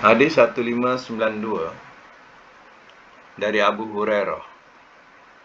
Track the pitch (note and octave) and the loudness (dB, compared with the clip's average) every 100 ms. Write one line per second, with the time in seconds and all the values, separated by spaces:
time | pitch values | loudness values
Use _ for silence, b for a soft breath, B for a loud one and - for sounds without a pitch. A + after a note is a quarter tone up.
0 | G#2 A#2 D3 D3 A#2 - A#2+ A#2+ B2 B2+ | 4 6 4 4 2 2 -4 -2 -2 -4
1 | - A2+ A2 G#2+ A2 F#2+ E2 D#2+ - - | -6 -4 -4 -4 -6 -6 -6 -10 -20 -20
2 | - - - - - - - - - - | -20 -20 -20 -20 -20 -20 -20 -20 -20 -20
3 | - - - - G2+ G#2 G2+ G#2 A2 G#2 | -20 -20 -20 -6 -2 2 2 0 -6 -4
4 | G#2+ G#2 F#2 D#2 - - - - - - | 0 0 -2 -6 -12 -20 -20 -20 -20 -20
5 | - - - - | -20 -20 -20 -20